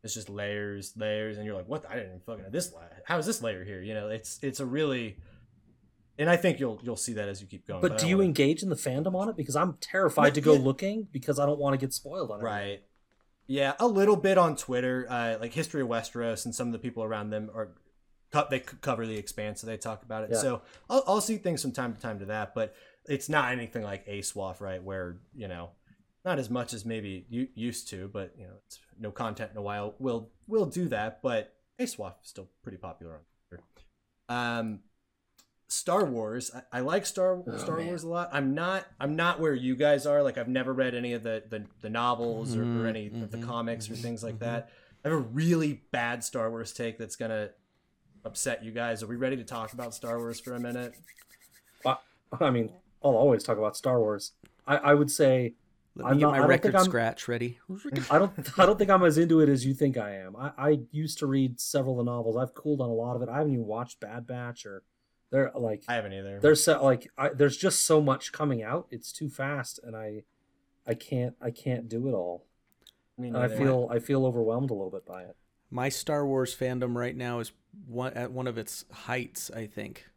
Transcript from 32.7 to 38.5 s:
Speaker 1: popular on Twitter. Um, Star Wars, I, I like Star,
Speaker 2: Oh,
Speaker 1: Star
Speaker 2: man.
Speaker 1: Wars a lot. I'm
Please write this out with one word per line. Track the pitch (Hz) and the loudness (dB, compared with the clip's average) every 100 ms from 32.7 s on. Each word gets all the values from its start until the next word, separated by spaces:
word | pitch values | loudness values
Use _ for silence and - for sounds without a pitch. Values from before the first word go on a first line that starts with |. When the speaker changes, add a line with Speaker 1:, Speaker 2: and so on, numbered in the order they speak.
| 92 | -14
Speaker 1:
popular | 90 80 85 | -14 -14 -18
on | 78 78 _ _ | -18 _ _ _
Twitter. | 85 _ _ _ _ _ _ - | -20 _ _ _ _ _ _ -8
Um, | 123 120 117 113 101 _ _ _ _ _ _ _ _ _ | -4 -2 -2 -4 -8 _ _ _ _ _ _ _ _ _
Star | - - 185 175 | -6 0 2 2
Wars, | 120 107 120 - 123 - | 0 -4 -4 -8 -12 -8
I, | 123 | -4
I | |
like | 131 185 | 0 0
Star, | - - 185 180 180 | -2 0 2 2 -4
Speaker 2:
Oh, | - | -6
Speaker 1:
Star | - 165 | -4 -4
Speaker 2:
man. | 165 | -4
Speaker 1:
Wars | 175 | -6
a | 165 | -4
lot. | 170 175 | -4 -2
I'm | 143 135 | 0 0